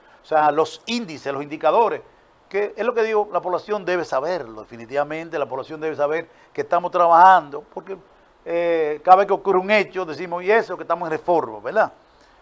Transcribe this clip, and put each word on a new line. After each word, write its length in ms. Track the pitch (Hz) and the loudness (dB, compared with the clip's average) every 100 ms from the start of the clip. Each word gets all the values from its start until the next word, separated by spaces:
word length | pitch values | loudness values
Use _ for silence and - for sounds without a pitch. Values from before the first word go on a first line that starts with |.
| _ _ | _ _
O 40 | - | -2
sea, 260 | 156 151 | 2 2
los 320 | 147 156 - - | 2 -2 -4 -8
índices, 480 | 240 190 139 139 | -6 -6 -10 -8
los 80 | 135 | -8
indicadores, 600 | 147 151 156 190 208 139 - _ _ _ _ | -8 -2 0 2 2 -2 -12 _ _ _ _
que 280 | 196 208 - | -6 -6 -4
es 80 | 226 | -4
lo 80 | |
que 80 | 233 | -2
digo, 260 | 220 214 202 | -2 -2 -2
la 100 | 175 | -4
población 440 | 180 175 - 208 180 | -4 -6 -4 -6 -2
debe 200 | 180 156 | -4 -2
saberlo, 560 | 131 156 180 113 110 | -4 -4 -6 -8 -14
definitivamente, 760 | - 117 117 143 147 156 165 156 | -16 -18 -6 -4 -4 -6 -8 -6
la 80 | 127 | -6
población 340 | 131 127 156 | -6 -10 -8
debe 140 | 160 143 | -8 -2
saber 340 | 147 165 165 _ _ | -2 -2 -6 _ _
que 80 | - | -10
estamos 300 | 143 175 175 | -2 -2 -2
trabajando, 720 | 180 170 170 185 180 147 147 - | 0 6 8 10 8 2 -14 -14
porque, 240 | 190 190 185 _ _ _ _ 165 | -16 -14 -16 _ _ _ _ -6
eh, 560 | 170 170 165 151 151 | -2 0 0 0 -2
cada 140 | 180 185 | 6 6
vez 80 | 196 | 6
que 80 | |
ocurre 240 | 196 196 185 | 0 2 0
un 140 | 190 | 2
hecho, 340 | 214 185 185 170 | 0 0 -6 -8
decimos, 380 | 143 180 175 | -8 -8 -6
"Y 80 | 180 | 2
eso, 260 | 220 180 170 | 2 2 -8
que 60 | |
estamos 240 | 160 170 165 | -4 -4 -2
en 40 | |
reforma", 480 | 160 180 165 120 107 | -4 0 0 0 -8
¿verdad? 320 | 117 202 170 - _ _ _ _ | -4 0 0 -2 _ _ _ _